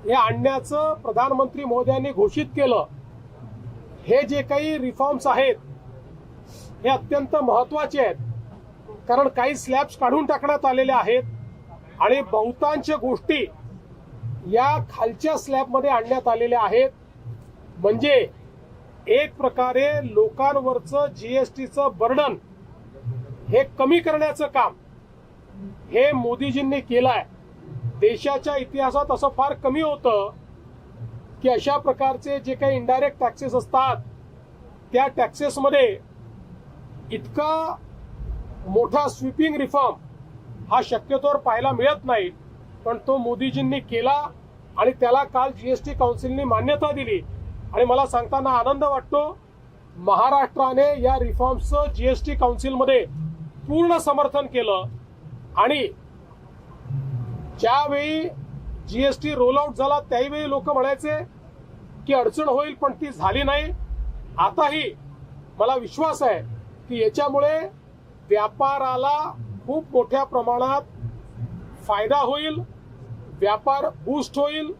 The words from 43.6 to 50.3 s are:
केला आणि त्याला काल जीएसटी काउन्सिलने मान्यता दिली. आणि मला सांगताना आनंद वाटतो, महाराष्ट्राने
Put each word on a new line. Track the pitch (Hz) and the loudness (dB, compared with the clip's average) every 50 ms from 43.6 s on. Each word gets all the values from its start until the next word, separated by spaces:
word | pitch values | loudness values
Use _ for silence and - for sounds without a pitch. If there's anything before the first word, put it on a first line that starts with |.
| 269 254 269 277 | 0 0 -2 -2
केला | - - 233 226 226 254 277 294 294 - - - - - - - - - - | -4 -4 -4 0 2 2 2 2 0 -6 -10 -16 -20 -20 -20 -20 -20 -12 -2
आणि | - 208 247 254 - | 2 2 2 2 2
त्याला | 247 240 247 277 277 | 2 4 4 4 2
काल | 269 - 262 254 269 | 2 0 0 0 0
जीएसटी | 254 190 226 247 262 240 - 294 285 | -2 -6 -2 -2 -2 -2 -2 -8 0
काउन्सिलने | - 269 240 240 247 269 254 254 269 277 | 2 2 2 2 -2 -4 -4 -4 -2 0
मान्यता | 254 226 220 240 262 294 285 311 294 | 0 0 2 2 2 2 2 2 -2
दिली. | 285 285 262 220 202 175 151 - - - - - - - - - - | -2 -2 -2 -2 -2 -4 -4 -8 -14 -12 -12 -12 -14 -12 -14 -6 2
आणि | 202 247 | 2 4
मला | 240 247 269 277 | 4 6 4 4
सांगताना | 254 - 240 240 233 262 269 269 269 | 2 0 -2 -2 0 -2 0 2 2
आनंद | 254 240 233 254 277 277 294 | 2 2 2 2 2 2 2
वाटतो, | 285 277 262 254 - - 294 294 302 370 - - - - - - - - - - - - | 0 0 0 -2 0 0 0 0 0 -6 -10 -18 -20 -20 -20 -20 -20 -20 -20 -20 -20 -18
महाराष्ट्राने | 175 175 196 196 180 220 262 | -4 2 2 4 4 4 4